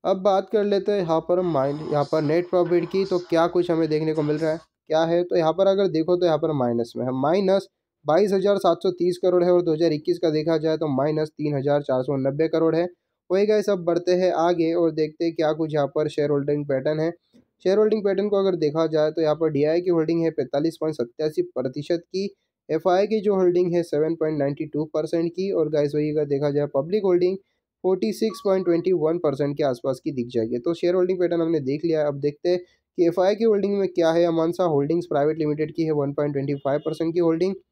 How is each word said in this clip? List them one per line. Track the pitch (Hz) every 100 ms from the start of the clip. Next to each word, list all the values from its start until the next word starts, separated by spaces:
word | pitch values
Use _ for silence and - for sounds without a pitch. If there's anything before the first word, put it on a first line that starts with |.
अब | 170 196
बात | 196 190 196
कर | 214
लेते | 208 202 190
हैं | 208
यहाँ | 165 160
पर | 165 180
माइन-, | 185 147 135 147
यहाँ | 156 147
पर | 143 156
नेट | 147 165 175
प्रॉफिट | 185 170 175 170
की, | 196
तो | 190 180
क्या | 180 165 170
कुछ | 175 175
हमें | 165 160
देखने | 156 160
को | 156
मिल | 151 151
रहा | 160
है, | 156 _ _ _
क्या | 156
है, | 165 170
तो | 175 180
यहाँ | 160
पर | 170 196
अगर | 196 196
देखो | 160 160 180
तो | 175
यहाँ | 151
पर | 160
माइनस | 147 123 117 117 120
में |
है, | 123
माइनस | 131 143 185 190 196 - _ _ _
बाईस | 147 160 202
हज़ार | 196 196 202
सात | 185 170
सौ | 190
तीस | 180 175 175
करोड़ | 185 180
है | 175
और | 180
दो | 170
हज़ार | 156 165
इक्कीस | 151 151 170
का | 165
देखा | 156 156 160
जाए | 160 156
तो | 160
माइनस | 131 147 156 156
तीन | - 151 143
हज़ार | 139 147
चार | 143 127
सौ | 131 139
नब्बे | 135 143 160
करोड़ | 165 160 160
है। | 180 - _ _ _
वही | 185 202
गाइस, | 214 208
अब | 196
बढ़ते | 165 170 175
हैं | 180 185 156
आगे | 170 175 160
और | 170 165
देखते | 156 156 156
हैं | 170
क्या | 160 151
कुछ | 151 160
यहाँ | 151 139
पर | 151 151
शेयर | 147 147
होल्डिंग | 143 139 147 147
पैटर्न | 135 147 156
है। | 160 170 _ _ _ _
शेयर | 180 202
होल्डिंग | 214 220
पैटर्न | 196 190 208
को | 202
अगर | 196 175
देखा | 151 151 165
जाए | 156 151
तो | 156
यहाँ | 156
पर | 151 160
डीआई | 147 151 170
की | 180
होल्डिंग | 170 160 170
है | 165
पैंतालीस | 156 131 143 160 156
पॉइंट | 160 151
सत्तासी | 120 - 156 156
प्रतिशत | 175 - 131 139 143 170
की, | - 185 196 _ _ _ -
एफ़आई | 156 190 175 202
की | 220
जो | 202
होल्डिंग | 190 180 175 180
है | 175
सेवन | 165 147 156
पॉइंट | 165 156 156
नाइंटी | 139 143 156
टू | 147 156
परसेंट | 156 156 165 170
की, | 170 196
और | 180 151
गाइस, | 151 147
वही | 151 151
अगर | 151 147
देखा | 139 147
जाए | 143 147
पब्लिक | 139 156 208
होल्डिंग | 190 180 180 190 _ _ _ _
फ़ोर्टी | 185 185 220
सिक्स | 208 220 -
पॉइंट | 202 190
ट्वेंटी | 180 170 175
वन | 175 156 175
परसेंट | 160 139 143 139
के |
आसपास | 147 123 139 131
की | 160
दिख | 135 120
जाएगी। | 123 110 120
तो | 143
शेयर | 165 175
होल्डिंग | 185 180 185
पैटर्न | 175 170
हमने | 165 165
देख | 131 143
लिया | 170 156
है। | 147
अब | 143
देखते | 147 147 175
हैं | 180
कि | 180 _ _ - 170
एफ़आई | 170 185
की | 208
होल्डिंग | 226 202 196 202
में | 190
क्या | 180 165
है। | 165 170
अमानसा | 165 165 175 180
होल्डिंग्स | 143 143 170 170
प्राइवेट | 147 147 160
लिमिटेड | 151 147 156
की | 151
है | 160
वन | 151 139
पॉइंट | 143 147
ट्वेंटी | 143 139 139
फ़ाइव | 139 147
परसेंट | 156 160 165
की | 170
होल्डिंग | 170 165 185 190 _